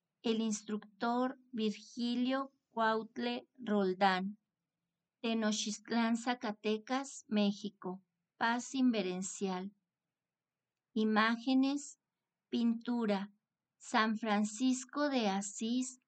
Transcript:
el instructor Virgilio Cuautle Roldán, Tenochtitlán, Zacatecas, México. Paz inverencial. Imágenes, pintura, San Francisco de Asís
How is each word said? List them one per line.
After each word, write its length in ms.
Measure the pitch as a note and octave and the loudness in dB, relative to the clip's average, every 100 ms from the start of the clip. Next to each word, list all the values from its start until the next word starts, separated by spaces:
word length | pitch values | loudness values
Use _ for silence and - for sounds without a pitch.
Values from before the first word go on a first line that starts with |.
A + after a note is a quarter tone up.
| _ _ | _ _
el 200 | A#3 A3 | -2 0
instructor 1000 | A3+ G#3 - G#3+ - - A#3 A#3+ B3+ B3+ _ | 0 -2 -4 -6 -8 -6 -2 0 0 -4 _
Virgilio 1000 | A3+ A3 G#3 - - A#3+ A#3+ B3 C4+ C4+ _ _ | -2 -2 -2 -8 -6 -2 0 0 0 -4 _ _
Cuautle 760 | A3+ A3 A3 A3 - A#3+ A#3+ - - | 0 0 0 -2 -4 -4 -4 -8 -10
Roldán, 800 | G#3+ G#3 F#3+ F#3 G3 F#3 G3 G#3 _ _ _ _ _ _ _ _ | 0 2 2 4 4 4 -2 -6 _ _ _ _ _ _ _ _
Tenochtitlán, 960 | A#3 A3+ G#3+ G#3+ G#3+ G3+ - A#3 A3+ A#3 | -2 0 0 0 -4 -6 -2 0 2 0
Zacatecas, 1080 | B3+ B3 A3+ G#3 G#3+ A3 G#3+ C4 C4+ - - | -2 -4 -4 -4 -2 -2 -2 -4 -6 -12 -2
México. 720 | G#3 G3+ G3+ G3+ - F#3 F#3+ _ _ _ - | 2 2 0 -8 -10 -10 -10 _ _ _ -4
Paz 380 | A3+ A#3+ - C4+ | -2 -2 -4 2
inverencial. 960 | B3+ A3 F#3 F3+ G3 - G3 F#3 G3 - _ _ _ _ _ _ _ _ _ _ _ | 2 2 0 -2 -6 -4 -4 -4 -6 -14 _ _ _ _ _ _ _ _ _ _ _
Imágenes, 1040 | A3 A3 G#3+ A3 A#3 C4 C4 C4+ C#4+ - - _ _ _ _ _ | 0 2 4 4 2 2 4 4 0 -6 -18 _ _ _ _ _
pintura, 800 | A#3+ A#3 A3+ B3 A#3+ A3 G3 G3+ _ _ _ _ _ | 0 2 0 -2 0 0 0 -2 _ _ _ _ _
San 380 | - A#3+ A3 G#3+ | -2 2 2 0
Francisco 920 | A3+ G#3 G#3+ - C4 B3+ - C#4+ D4 | 0 2 0 0 0 0 -4 -2 0
de 200 | C4 G#3 | 2 2
Asís 720 | G3 G3+ - A3+ B3+ B3+ - | 0 -4 -4 -2 -2 -4 -10